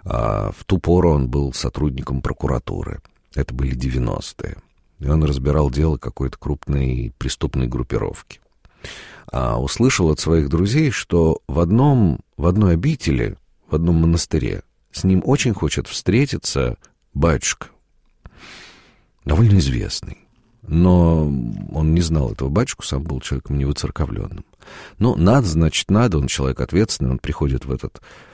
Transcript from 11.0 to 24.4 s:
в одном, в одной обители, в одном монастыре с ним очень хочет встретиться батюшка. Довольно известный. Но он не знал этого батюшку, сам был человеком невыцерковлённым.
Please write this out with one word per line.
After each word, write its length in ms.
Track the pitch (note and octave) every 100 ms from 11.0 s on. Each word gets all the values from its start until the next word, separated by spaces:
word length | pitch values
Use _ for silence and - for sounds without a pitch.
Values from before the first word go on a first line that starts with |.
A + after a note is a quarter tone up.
| - F2 D#2+ - -
в 120 | E2+
одном, 600 | E2+ A2+ D3 C3 F#2 A#1 - -
в 80 | E2+
одной 280 | F#2+ G2
обители, 640 | E2+ C3+ D#3 - C2 G#1+ G1+ _ _ -
в 60 | D#2+
одном 200 | E2 E2
монастыре 680 | E2 E2 - D#2 A#1 G1+ - _ _
с 120 | -
ним 200 | F#2+ F#2 -
очень 280 | C#3+ B2+
хочет 340 | G2+ D2+ - -
встретиться 880 | - - A2+ C#3+ E2+ - C#2 B1+ - _ _ _
батюшка. 560 | C#2+ E2 - - - - _ _ _ _ _ - - - - - - _ _ _ _ -
Довольно 320 | D#2 A2+ G2
известный. 600 | C2+ A#1+ G1+ - - - _ _ _ _ -
Но 600 | D#2+ F2+ F2+ E2+ E2 D2 C2+ A1+ G1+ G1+
он 200 | D#2 D#2
не 60 | E2
знал 300 | E2 D#2+ B1
этого 160 | - C2+
батюшку, 380 | F2 C3 - -
сам 180 | C2+
был 160 | B1 C2
человеком 380 | - C2+ - C#2+
невыцерковлённым. 880 | C#2 C#2 - - C2+ G1+ - -